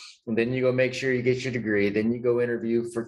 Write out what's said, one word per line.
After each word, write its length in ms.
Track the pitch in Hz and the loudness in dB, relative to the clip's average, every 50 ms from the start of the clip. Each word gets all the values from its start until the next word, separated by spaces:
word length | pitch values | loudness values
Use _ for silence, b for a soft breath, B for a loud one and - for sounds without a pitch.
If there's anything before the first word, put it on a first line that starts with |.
| B B B B B | B B B B B
And 100 | 120 113 | -4 0
then 160 | 113 117 123 127 | 0 0 0 0
you 80 | 127 | 0
go 100 | 127 127 | 2 2
make 220 | 127 127 127 127 127 | 4 2 2 0 0
sure 180 | - 135 131 | -2 -2 0
you 120 | 127 123 117 | 0 2 2
get 200 | 127 127 127 131 | 0 0 0 -2
your 80 | 131 | -4
degree. 380 | 120 120 104 110 107 101 101 101 | -4 -4 -2 0 2 2 2 2
Then 220 | 101 107 110 117 | 2 2 0 0
you 80 | 120 117 | 0 0
go 200 | 120 123 120 120 | 0 0 2 2
interview 500 | 120 117 117 113 117 113 117 117 117 - | 0 0 -2 -2 -2 0 0 0 0 -2
for 140 | - 117 113 | -4 -6 -8